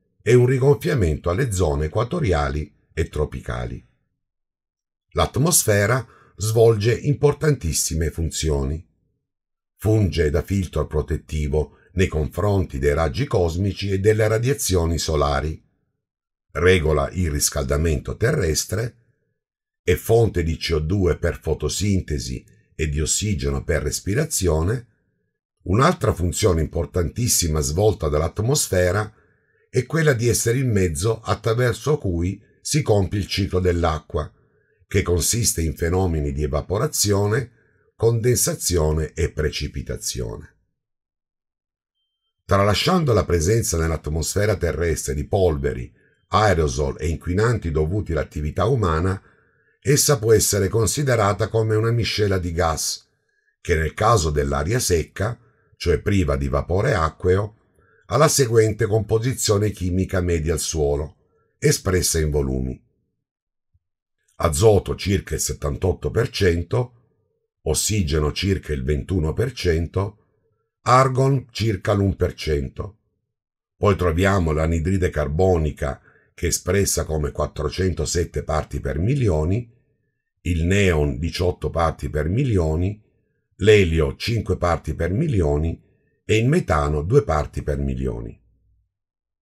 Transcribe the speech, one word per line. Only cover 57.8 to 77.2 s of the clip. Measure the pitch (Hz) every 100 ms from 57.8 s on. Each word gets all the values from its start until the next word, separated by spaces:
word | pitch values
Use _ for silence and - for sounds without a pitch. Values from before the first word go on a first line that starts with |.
| _ _ -
ha | 131
la | 156
seguente | - 120 117 110 104 107
composizione | 107 101 110 127 127 - 101 104
chimica | - 90 90 90 92
media | 87 85 78
al | 78
suolo, | - 80 71 73 76 - _ _ _ _
espressa | 151 - 95 90 - 82
in | 78
volumi. | 73 67 65 64 64 _ _ _ _ _ _ _ _ _ _ _ _ _ _ _ -
Azoto | 85 73 110 101 -
circa | 67 98 90 -
il | 67
settantotto | - 69 73 62 92 - 73
per | 95 123
cento, | - 95 85 85 117 123 _ _ _ _ _ _ _
ossigeno | 80 76 - 107 76 78 73
circa | - 95 95 -
il | 69
ventuno | 64 71 64 95 78
per | 76 127
cento, | - 87 82 82 95 101 - _ _ _ _ _ _
argon | 120 127 131 127 135 135 -
circa | - 110 95 107
l'un | 101 98
per | - 82
cento. | - - 71 65 - - - _ _ _ _ _ _ _ -
Poi | 104 95
troviamo | 90 80 98 98 80
l'anidride | 76 80 82 80 95 85
carbonica, | 76 71 78 92 85 76 - 71 64 _ _ _
che | - 85
è |
espressa | - 90 101 95 82
come | 76 78